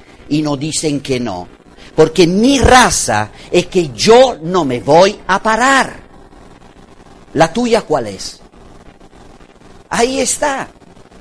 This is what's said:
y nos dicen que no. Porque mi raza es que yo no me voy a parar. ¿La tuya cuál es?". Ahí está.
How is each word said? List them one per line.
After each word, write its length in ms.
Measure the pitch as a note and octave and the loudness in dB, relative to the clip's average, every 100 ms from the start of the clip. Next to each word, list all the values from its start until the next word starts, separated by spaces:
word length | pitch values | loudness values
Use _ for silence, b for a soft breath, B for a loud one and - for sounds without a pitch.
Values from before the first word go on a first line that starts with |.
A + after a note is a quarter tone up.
| B B - | B B -6
y 120 | D3+ | -4
nos 160 | D3+ C#3 | -2 -4
dicen 440 | D#3 - D#3 C#3+ | -6 -6 -4 -6
que 180 | - B2 | -6 -6
no. 300 | A#2+ F2+ F2 - - B B | -6 -8 -14 -20 -20 B B
Porque 320 | - D#3 F#3 E3+ | 0 0 4 2
mi 340 | F#3 B3 C#4 | 2 2 2
raza 680 | A3+ B3+ G#3 - - G#2+ G#2+ B B | 4 4 4 0 -2 -4 -4 B B
es 160 | F3 - | -2 0
que 220 | F#3+ D#3 | -2 -4
yo 480 | A2 G3 A#3+ C4 D#3 | -2 4 6 4 0
no 220 | D#3+ F#3 | -4 -2
me 160 | C#3+ B2 | -2 -4
voy 400 | G#2+ G#3 G3 G#3 - | 2 4 4 0 -4
a 160 | F#3+ | -2
parar. 560 | A3 A3 C4 C4+ E3+ - - - - - - - - - - - - - - | 0 0 2 0 -2 -8 -20 -20 -20 -20 -20 -20 -20 -20 -20 -20 -20 -20 -8
¿La 180 | C#3 D#3+ | 0 0
tuya 300 | A#3 B3 A3 | 0 0 0
cuál 260 | - D3 G#2+ | 0 -4 -4
es?". 320 | F#2+ - - - - - - - - - - - - - _ - - - | -10 -14 -18 -20 -20 -20 -20 -20 -20 -20 -20 -20 -20 -20 _ -20 -20 -8
Ahí 320 | F#3+ A#3+ C4+ | -2 -2 -2
está. 480 | B3+ - D4 C4+ C#3 - - - - - | -4 -4 -4 -6 -10 -16 -20 -20 -20 -20